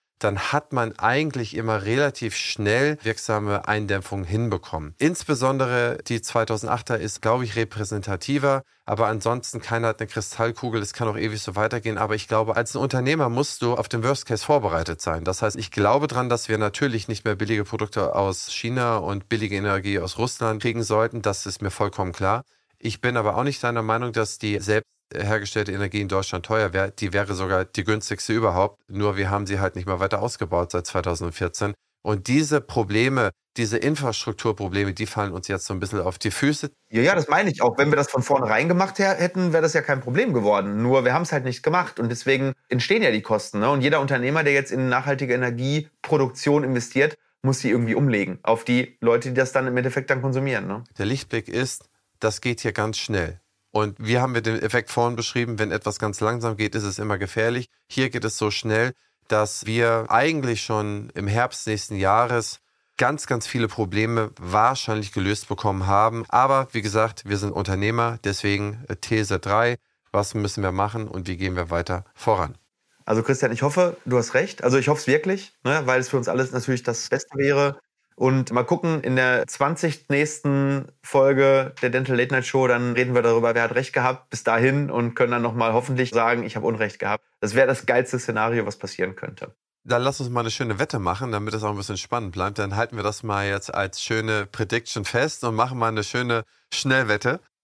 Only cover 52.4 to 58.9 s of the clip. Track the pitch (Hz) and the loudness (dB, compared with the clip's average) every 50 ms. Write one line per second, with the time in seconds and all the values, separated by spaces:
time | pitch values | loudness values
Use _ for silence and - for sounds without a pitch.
52.4 | - 127 120 - - 120 117 - 107 110 110 - - - 107 95 85 80 82 - | -2 -4 -4 -2 -4 -4 -2 -2 -2 -2 -4 -6 -4 -2 -2 0 0 -2 -6 -10
53.4 | _ _ _ _ _ _ - 107 107 104 98 - 110 107 120 123 127 131 123 117 | _ _ _ _ _ _ -2 0 0 0 -4 -6 -2 0 2 2 2 2 0 -2
54.4 | 110 113 113 110 - 107 - 120 110 - - 123 120 120 120 113 113 - - 123 | 0 0 -2 -2 -2 0 0 0 0 0 0 0 0 0 0 -2 -6 -4 -2 -2
55.4 | 120 120 117 101 107 104 85 110 - 110 104 - 113 107 98 - 107 110 120 120 | -2 -2 -2 -2 -2 -2 -2 -2 -2 -4 -4 -2 -4 -4 -2 0 0 0 0 0
56.4 | 113 117 110 101 110 101 - 113 104 101 95 - 104 107 104 92 101 95 - 113 | -2 -4 -2 -2 -2 -2 -2 -2 -4 -4 -4 -4 -4 -2 -2 -2 -4 -2 -2 0
57.4 | 110 117 120 127 120 - _ _ _ _ - 135 131 127 - 120 107 113 - - | 0 0 0 -2 -6 -8 _ _ _ _ -2 0 0 0 0 -2 -4 -4 -2 -2
58.4 | 110 107 104 - - 113 107 110 117 127 | -2 -2 -2 -2 -2 0 2 2 2 0